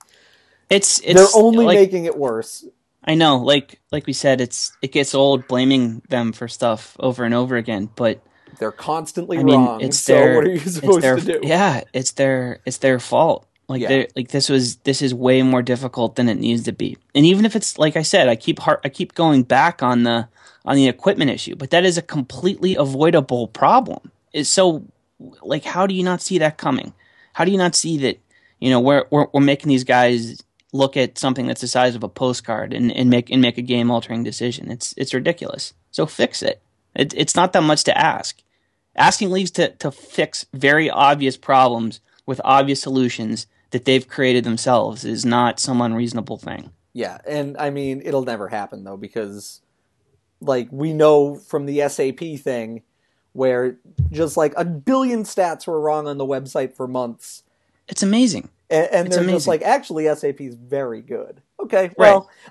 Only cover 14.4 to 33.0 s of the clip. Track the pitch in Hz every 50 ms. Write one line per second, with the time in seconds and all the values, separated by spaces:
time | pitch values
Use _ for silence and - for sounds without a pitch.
14.4 | 135 - 139 135 123 120 - - - 143 135 - 147 127 127 120 127 127 131 131
15.4 | 131 131 127 123 120 127 123 131 135 123 - 127 120 117 - - 123 117 104 -
16.4 | 120 117 117 117 120 117 104 - 107 - - - _ _ - 143 151 175 190 196
17.4 | 220 220 - 214 - - - - 156 156 147 165 151 - - 185 139 123 117 117
18.4 | - 165 160 - - 160 151 - - 135 - - 117 - _ - 165 160 147 131
19.4 | 123 - 127 131 151 170 170 - 127 123 123 120 120 120 117 117 117 - _ _
20.4 | - - _ _ _ - 135 139 135 127 120 - - 190 165 170 160 131 - -
21.4 | - - - - 139 - - 170 185 185 165 170 160 - - 151 123 - - -
22.4 | 175 190 190 - - 185 160 - 147 135 135 135 156 170 170 156 135 - 127 120
23.4 | 117 110 - - 135 156 214 262 233 - - - - - _ _ _ _ - 151
24.4 | 143 - - 196 190 180 160 147 98 - _ _ _ _ _ - - - - _
25.4 | 78 95 143 147 - - - 175 196 196 190 185 180 185 180 170 - - 190 165
26.4 | 156 156 156 - - 151 131 - - - - _ _ _ _ _ _ _ - -
27.4 | 165 185 202 190 180 170 160 - - 165 165 143 135 117 - - _ _ _ _
28.4 | _ _ _ _ - 127 131 120 123 135 143 139 - - 147 147 139 - - 139
29.4 | 139 139 139 139 - 151 135 127 127 131 123 123 123 120 123 117 117 113 135 -
30.4 | - _ _ _ _ _ - 135 135 135 - 143 127 - - - - 135 127 135
31.4 | 123 123 123 - 127 120 - 123 127 123 120 113 107 95 - - 135 127 123 -
32.4 | - - 110 - 107 110 - - 123 117 - -